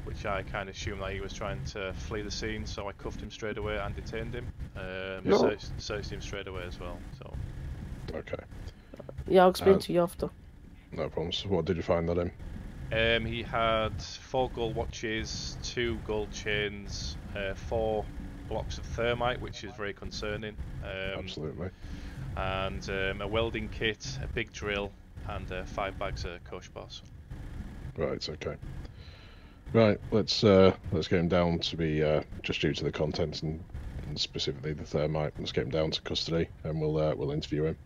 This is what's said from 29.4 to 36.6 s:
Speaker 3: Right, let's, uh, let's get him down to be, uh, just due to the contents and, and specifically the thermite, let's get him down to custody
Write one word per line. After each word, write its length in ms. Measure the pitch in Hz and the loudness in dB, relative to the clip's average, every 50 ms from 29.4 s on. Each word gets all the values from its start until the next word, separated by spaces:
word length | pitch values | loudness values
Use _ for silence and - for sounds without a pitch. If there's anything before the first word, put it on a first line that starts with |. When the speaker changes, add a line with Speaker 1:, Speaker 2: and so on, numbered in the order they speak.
| - - - - - - - | -18 -18 -18 -14 -10 4 6
Speaker 3:
Right, 260 | 113 113 107 101 - - - | 8 8 8 8 4 0 2
let's, 320 | - 110 92 - - - - | 4 4 4 4 2 6 10
uh, 320 | 107 98 95 95 95 92 - - - | 12 12 12 12 12 10 6 -2 0
let's 160 | - 82 78 - | 0 0 2 4
get 120 | 101 90 | 4 4
him 60 | 85 87 | 6 6
down 300 | 87 90 87 87 85 82 | 6 6 6 6 4 2
to 180 | - - - | 2 0 0
be, 280 | 80 82 78 76 78 78 | 2 2 2 4 4 4
uh, 180 | 76 76 76 - - - - - | 6 4 4 2 0 -8 -6 -2
just 180 | - - - | -2 0 2
due 100 | - 78 71 | 2 2 2
to 80 | - 76 | 2 0
the 80 | 73 | 0
contents 500 | - - 80 76 - - 87 76 73 - | 2 2 0 2 2 2 0 0 0 -2
and, 220 | - 78 78 82 87 - - - - - - - - - | -2 -2 -2 -4 -6 -8 -10 -8 -8 -6 -6 -6 -6 -4
and 120 | 76 - | -2 -2
specifically 540 | - - - - - - 71 67 64 78 78 | -4 -4 -2 -4 -2 -2 -2 -2 -4 -4 -4
the 120 | 73 80 | -4 -6
thermite, 480 | - - 80 76 78 78 78 76 73 - - | -2 0 2 2 2 2 2 0 0 -2 -4
let's 120 | - - | -6 -2
get 120 | - - - | 0 0 0
him 80 | - | 2
down 180 | 65 80 78 80 | 2 2 2 2
to 120 | 78 - - | 2 -2 -2
custody 440 | - 85 - - - 82 82 82 - - - | -2 -2 -2 0 2 2 2 2 0 -2 -8